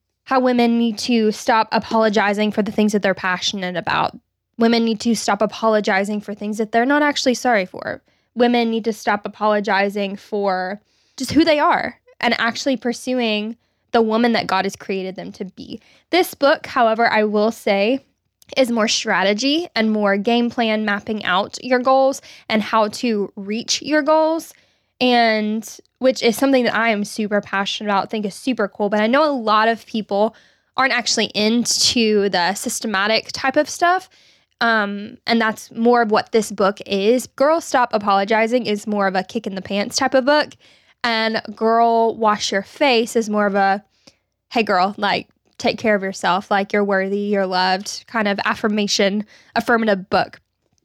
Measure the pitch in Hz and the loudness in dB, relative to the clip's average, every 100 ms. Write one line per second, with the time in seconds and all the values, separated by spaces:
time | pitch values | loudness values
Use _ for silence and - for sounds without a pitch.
0 | _ _ - 269 254 240 233 233 233 208 | _ _ -2 0 2 2 2 2 0 -2
1 | - 233 214 208 - 226 220 220 - 226 | 0 2 2 0 0 0 2 -2 0 0
2 | 220 208 202 202 214 214 208 - 214 208 | 2 2 2 0 0 0 -2 0 0 2
3 | 196 185 185 180 - 202 180 175 - 160 | 0 -2 -2 -4 -4 -4 -6 -6 -2 0
4 | 170 - _ _ _ - 233 233 226 214 | -2 -4 _ _ _ 0 2 2 0 0
5 | 233 214 - 202 208 - 220 214 208 190 | -2 -2 0 0 0 0 2 2 2 0
6 | 202 208 202 202 208 214 214 233 254 294 | -2 -6 -8 -10 -6 -4 -2 0 2 2
7 | 294 277 262 233 247 214 185 - - - | 0 0 0 0 0 0 -2 -8 -10 -10
8 | _ _ _ 226 240 240 226 226 226 208 | _ _ _ 0 2 2 0 -2 -4 -4
9 | 226 208 208 - 214 208 208 196 202 202 | -2 -2 -4 -2 0 0 0 0 0 -2
10 | 196 202 - 202 196 185 185 208 _ _ | -6 -8 -8 -4 -2 -2 -4 -10 _ _
11 | _ - 262 277 330 294 302 208 - - | _ -10 -2 2 2 4 2 0 -2 -10
12 | _ - 240 - 233 226 285 262 240 233 | _ -4 -2 0 -2 -2 -2 -2 -4 -6
13 | 254 254 226 208 214 233 _ _ _ 233 | -4 -2 -2 -2 -6 -10 _ _ _ 0
14 | 220 220 240 220 180 190 190 - - 190 | 2 2 2 0 0 -2 -2 -6 -8 -8
15 | 185 185 175 - 185 - - 226 _ _ | -8 -10 -14 -12 -14 -14 -16 -16 _ _
16 | _ 339 - - 277 311 - 262 226 220 | _ 0 0 0 0 0 -2 0 2 2
17 | 233 220 214 208 220 - 226 196 208 269 | 0 2 0 0 0 -2 -2 0 0 -2
18 | _ _ _ _ - - 240 233 208 - | _ _ _ _ -6 -2 0 0 0 -2
19 | 220 180 190 208 269 320 349 226 220 214 | -2 0 0 0 0 -2 -2 -2 0 2
20 | 202 202 202 240 240 247 226 214 214 202 | 0 0 2 0 0 -2 -2 -2 -2 -4
21 | - 214 - 180 214 - 254 254 254 269 | -4 -6 -2 -2 -2 -6 -2 0 2 4
22 | 269 269 - - - 220 208 220 214 - | 2 -2 -10 -16 -4 -2 0 0 0 -2
23 | 240 208 196 - 196 220 - - - 302 | -2 -2 -4 -8 -8 -6 -4 -6 0 0
24 | 285 311 320 320 - - _ _ _ - | 4 4 2 0 -6 -18 _ _ _ -2
25 | 254 240 226 214 214 220 - - _ - | 2 4 4 2 -2 -4 -8 -16 _ -2
26 | 262 - 233 - 277 262 233 208 233 208 | 0 2 0 2 2 2 2 0 0 0
27 | 208 - 208 208 - 196 196 - 208 196 | -4 -4 -2 -2 -2 -4 -4 -4 -2 -2
28 | - 220 202 - 262 226 196 - 202 208 | -2 -4 -6 -6 -4 -2 -2 -2 -2 0
29 | 220 269 311 262 214 214 226 220 - 220 | 2 2 2 0 2 2 2 0 -4 -6
30 | 202 202 220 - _ _ _ - 262 240 | -2 0 0 -2 _ _ _ -2 0 0
31 | 233 233 208 190 214 240 226 - - 247 | -2 -2 -2 0 0 0 0 0 0 2
32 | 220 214 202 180 175 208 240 - 233 196 | 2 2 2 0 0 -2 -6 -6 -4 -2
33 | 208 220 - - 269 302 294 - 349 370 | 0 -2 -4 -6 -2 0 0 0 2 2
34 | - _ _ _ _ - 233 220 202 202 | -4 _ _ _ _ -4 0 0 0 -6
35 | 214 - - 233 220 214 - 226 233 240 | -12 -10 -2 0 0 -4 -8 0 4 4
36 | 220 214 - 226 214 208 196 208 - 196 | 4 0 2 0 0 0 0 0 -4 0
37 | 208 247 - - 285 330 - 262 240 220 | 2 2 0 0 2 2 0 0 2 0
38 | 208 196 202 220 226 247 208 208 214 208 | 2 2 2 2 2 0 0 -4 -2 0
39 | 196 190 196 233 208 190 - 202 233 - | 0 0 -4 -6 -8 -10 -6 -4 -4 -2
40 | 262 262 254 294 214 - _ _ _ _ | 0 2 2 2 0 -8 _ _ _ _
41 | 240 226 220 220 - 208 226 226 233 226 | -2 0 -2 -4 -8 -2 2 4 4 4
42 | 226 220 214 208 - 196 - - 285 233 | 2 2 0 0 -2 -4 -4 0 2 2
43 | 240 233 208 208 202 196 196 202 - _ | 2 -2 0 0 2 2 2 0 -4 _
44 | _ _ _ _ _ 233 208 185 196 208 | _ _ _ _ _ -2 0 2 0 -2
45 | 202 - - _ _ - - - 220 202 | -2 -2 -6 _ _ -6 -4 -2 0 0
46 | 190 - 185 185 - 202 202 208 202 190 | -2 -4 -2 -2 0 -2 0 -2 0 0
47 | 190 202 202 196 185 185 185 190 208 - | 0 -2 -2 -2 0 0 0 0 -4 -12
48 | - 226 208 202 214 214 220 214 202 - | -6 -2 -2 0 -2 -2 -2 0 0 2
49 | 196 208 208 - _ 233 240 233 220 190 | 0 0 -6 -14 _ -4 0 2 2 0
50 | 185 190 - - _ _ _ _ | 0 -2 -2 -8 _ _ _ _